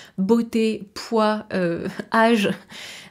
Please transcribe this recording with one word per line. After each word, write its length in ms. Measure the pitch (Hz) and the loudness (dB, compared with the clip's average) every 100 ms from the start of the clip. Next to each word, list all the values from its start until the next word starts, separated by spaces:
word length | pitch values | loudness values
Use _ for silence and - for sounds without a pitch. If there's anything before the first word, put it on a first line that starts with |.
| - - | -12 -4
beauté, 720 | 190 233 233 226 220 214 185 | 2 2 2 0 0 -2 -10
poids, 520 | - - 220 214 214 - | -16 -2 0 2 0 -4
euh, 360 | 190 175 170 185 - | -2 -2 -2 -6 -10
<laughs> 140 | - | -2
âge. 360 | 226 226 233 196 - - - - - - | 2 4 4 2 -4 -12 -18 -18 -18 -20